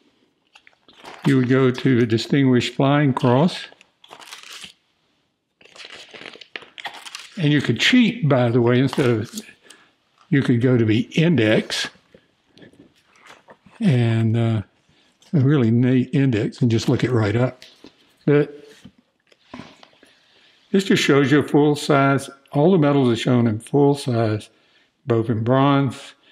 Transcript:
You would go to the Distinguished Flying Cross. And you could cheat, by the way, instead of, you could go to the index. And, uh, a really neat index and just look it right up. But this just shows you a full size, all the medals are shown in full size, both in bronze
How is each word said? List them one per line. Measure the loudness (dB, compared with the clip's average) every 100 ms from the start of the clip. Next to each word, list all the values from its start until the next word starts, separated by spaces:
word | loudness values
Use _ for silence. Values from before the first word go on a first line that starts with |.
| _ _ _ _ _ _ _ _ _ -20 -20 -8 0
You | 0
would | 2
go | 2 0
to | 0 0 0
the | 0
Distinguished | -2 -2 0 2 2 0 -2
Flying | 0 2 0
Cross. | 0 2 2 2 -2 -14 -20 _ _ -20 -20 -20 -20 -20 -20 -20 _ _ _ _ _ _ _ _ _ _ -20 -20 -20 -20 -20 -20 -20 -20 -20 -20 -20 -18 -18 -18 -20 -16 -4
And | 0
you | 0
could | -2 -2
cheat, | 2 2 2 0 0
by | 0 0
the | 0
way, | 2 2
instead | 0 -2 -2
of, | -2 -6 -12 -18 -20 _ -20 _ _ _ _ _
you | -2
could | 0 0
go | 2 2
to |
the | 2 0 -2 0
index. | 0 2 2 0 -2 -8 -10 -14 _ -20 _ _ _ _ -20 -20 _ _ _ _ -20 -20 _ -20 _ -4
And, | 0 0 0 0 0 0
uh, | -2 -2 -6 _ _ _ _ _ _ 0
a |
really | 2 2 2
neat | 2 2 0 0
index | 0 0 0 -4 -2
and | -2
just | 0 0
look | -2
it | -2
right | -2 -2 -2
up. | -4 -6 -20 _ -20 _ _ _ 0
But | 0 0 -6 -20 -20 -20 _ _ _ _ _ _ -20 -20 -20 -20 _ _ _ _ _ _ _ _
this | -2
just | 0 0
shows | 2 2 4
you | 2
a |
full | 2 2 2 0
size, | 0 2 2 0 -4 -16 _
all | 0 2
the | 2
medals | 2 2 0
are | 0
shown | 0 0 0
in | -2
full | -4 0 2 0
size, | -4 -2 -2 -4 -8 _ _ _ _ _ -4
both | -2 -2
in | -4
bronze | 0 2 2 0 -2 -6 -16 -20 _